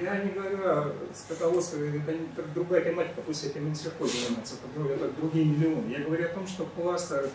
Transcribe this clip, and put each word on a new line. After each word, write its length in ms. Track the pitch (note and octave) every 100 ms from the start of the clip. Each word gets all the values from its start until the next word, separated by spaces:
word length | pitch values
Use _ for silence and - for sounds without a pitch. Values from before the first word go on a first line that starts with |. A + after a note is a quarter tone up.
Я 220 | F3+ G3+
не 80 | G3
говорю 280 | F#3 F#3+ G3
о 300 | F#3 D3+ D3 - -
скотоводстве, 760 | - - D#3+ E3 F3+ - D3+ D3 D3
это 140 | D3
не, 120 | D#3+ D#3
это 100 | - D#3
другая 300 | E3 F3 F3+ E3+
тематика, 300 | E3+ E3 - -
пусть 180 | D3+
этим 220 | C#3+ D3+ D3+
Минсельхоз 460 | D3+ D#3+ - C#3
занимается, 420 | A#2+ A#2+ A2+ -
это 260 | - B2+ D3
дру-, 80 | C#3+
это 200 | D#3 D3 C3+
другие 240 | D#3+ D#3+ D#3
миллионы. 440 | D3 D#3+ C#3+ A2
Я 60 | C#3
говорю 200 | D3 E3 E3+
о 20 |
том, 180 | G3 F#3
что 180 | - D#3 -
кластеры 520 | F3 E3+ - C#3 C3+